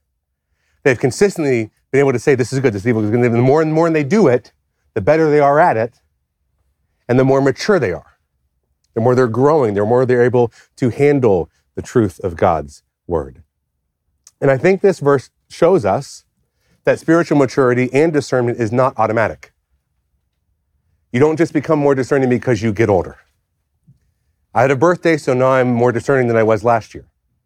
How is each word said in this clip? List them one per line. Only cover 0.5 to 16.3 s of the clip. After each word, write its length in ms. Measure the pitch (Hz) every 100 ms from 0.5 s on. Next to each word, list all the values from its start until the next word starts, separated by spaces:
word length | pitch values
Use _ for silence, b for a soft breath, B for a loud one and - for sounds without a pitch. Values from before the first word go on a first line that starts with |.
| _ _ _
They've 160 | 143 113
consistently 720 | 131 - 202 170 143 120 110 _ -
been 80 | 135
able 140 | 139
to 60 | 123
say, 160 | - 127
"This 180 | 120
is 60 | 131
good, 140 | 131
this 100 | 101
is 40 | 117
evil, 140 | 110
this 80 | 107
is 60 | 120
good." 100 | 120
And 100 | 117
the 60 |
more 200 | 131 156
and 120 | 156
more 160 | 156 170
they 140 | 160
do 240 | 135 214 151
it, 240 | 123 - _ _ _ _
the 80 | 110
better 280 | 101 160 156
they 100 | 147
are 200 | 139 147
at 180 | 170 110
it, 240 | 120 _ _ _ _ _ _ _ _ _ _ _ -
and 120 | 127
the 40 |
more 180 | 131 135
mature 380 | 135 123 - 185
they 120 | 104
are. 260 | 80 _ _ _ _ _ _ _ _ _
The 80 | 117
more 140 | 120 127
they're 120 | 123
growing, 460 | 110 143 156 117
the 120 | 101 104
more 200 | 123 127
they're 180 | 123
able 280 | 123 123 117 b b -
to 140 | 127
handle 600 | 123 143 143 120 90 78 _ _
the 80 | -
truth 380 | - 123 104 -
of 160 | 92 85
God's 480 | 98 80 71 - _ _ -
word. 340 | 82 67 65 _ _ _ _ _ _ _ _ _ -
And 120 | 139
I 60 | 131
think 240 | 180 190
this 180 | 196 170
verse 320 | 143 139 - _ _
shows 360 | - 123 - 98
us 400 | 120 135 - _